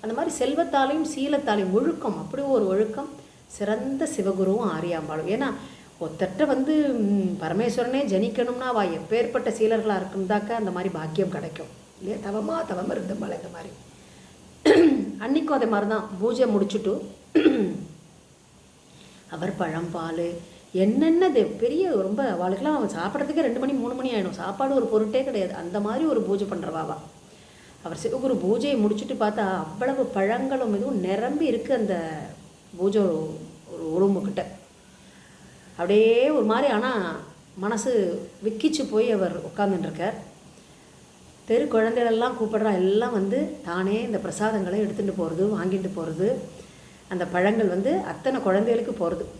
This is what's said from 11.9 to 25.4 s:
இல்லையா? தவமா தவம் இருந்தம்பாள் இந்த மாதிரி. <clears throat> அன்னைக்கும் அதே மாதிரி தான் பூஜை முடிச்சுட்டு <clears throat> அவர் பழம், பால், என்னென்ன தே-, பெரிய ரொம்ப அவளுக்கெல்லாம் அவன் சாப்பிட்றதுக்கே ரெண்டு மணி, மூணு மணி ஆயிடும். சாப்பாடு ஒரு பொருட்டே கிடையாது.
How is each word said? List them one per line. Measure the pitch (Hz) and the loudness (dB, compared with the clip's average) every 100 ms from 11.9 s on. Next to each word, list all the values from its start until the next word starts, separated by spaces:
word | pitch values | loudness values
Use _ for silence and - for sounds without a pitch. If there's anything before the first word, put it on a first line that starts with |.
| - | -12
இல்லையா? | 190 214 | -8 -6
தவமா | 202 208 311 330 330 | -4 -4 -2 -4 -4
தவம் | 180 - | -4 -4
இருந்தம்பாள் | - 190 208 - 175 | -4 -4 -6 -6 -8
இந்த | - | -10
மாதிரி. | 170 170 - - - - - - - - - | -14 -16 -18 -20 -20 -20 -20 -20 -20 -20 0
<clears throat> | - - 339 240 196 190 | 6 8 8 6 0 -6
அன்னைக்கும் | 220 294 311 269 | 0 0 2 2
அதே | 226 | 2
மாதிரி | 208 208 | 2 2
தான் | 220 - 190 | -2 -4 -2
பூஜை | 214 254 240 | -2 2 2
முடிச்சுட்டு | 208 196 214 196 233 - - - | 4 2 0 -2 -2 -6 -14 0
<clears throat> | 311 302 262 185 - - - - - - - - - - - - - - - - | 4 6 4 0 -2 -10 -16 -20 -20 -20 -20 -20 -20 -20 -20 -20 -20 -20 -20 -16
அவர் | - 180 170 | -8 -6 -4
பழம், | 175 160 170 | -4 -4 -6
பால், | 170 165 165 170 170 - - - | -6 -6 -4 -4 -6 -14 -20 -6
என்னென்ன | 185 196 254 320 330 370 | 2 4 6 6 6 6
தே-, | 262 - - | 4 2 2
பெரிய | 233 302 370 | 0 2 2
ரொம்ப | 240 190 214 | 2 0 0
அவளுக்கெல்லாம் | 269 175 180 190 294 302 | 0 0 0 0 0 0
அவன் | 220 - | 0 -2
சாப்பிட்றதுக்கே | 180 269 285 311 285 | -4 -2 -2 2 2
ரெண்டு | 240 | 0
மணி, | 262 | 0
மூணு | 269 233 | 0 -2
மணி | 254 254 | -4 -2
ஆயிடும். | 226 185 - | -2 -2 -4
சாப்பாடு | 180 196 269 | -8 -2 2
ஒரு | 269 220 | 2 2
பொருட்டே | 214 214 240 | 2 2 0
கிடையாது. | 269 233 | 0 -2